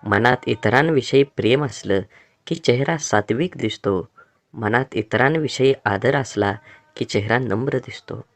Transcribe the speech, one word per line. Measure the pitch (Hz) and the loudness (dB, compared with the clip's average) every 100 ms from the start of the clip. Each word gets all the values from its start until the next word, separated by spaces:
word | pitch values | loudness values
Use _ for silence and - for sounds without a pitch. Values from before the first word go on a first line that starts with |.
मनात | - 101 117 127 - | 0 2 4 2 0
इतरांविषयी | 110 107 123 156 156 120 135 | -2 2 2 4 2 2 2
प्रेम | 139 - 110 131 147 | 2 2 2 2 0
असलं | - 101 98 95 _ _ _ - | -6 -2 -2 -2 _ _ _ -10
की | - | -6
चेहरा | - 123 139 165 | 0 0 0 -4
सात्विक | - 107 104 117 175 139 | 0 0 0 -2 -4 -4
दिसतो. | 117 - 104 95 85 _ - _ _ | -6 -4 -2 -2 -4 _ -20 _ _
मनात | - 107 117 131 | -6 -2 0 -2
इतरांविषयी | - 110 110 131 160 156 - 131 135 - | -6 -2 2 2 2 -2 2 2 2 0
आदर | 101 117 143 | 0 2 0
असला | 127 - 101 107 - - _ - | -2 -2 -2 -2 -10 -20 _ -10
की | 123 | -4
चेहरा | - 101 117 | -2 0 0
नम्र | 127 101 131 131 | 0 -2 -2 -4
दिसतो. | 123 - - - - | -6 -18 -14 -14 -14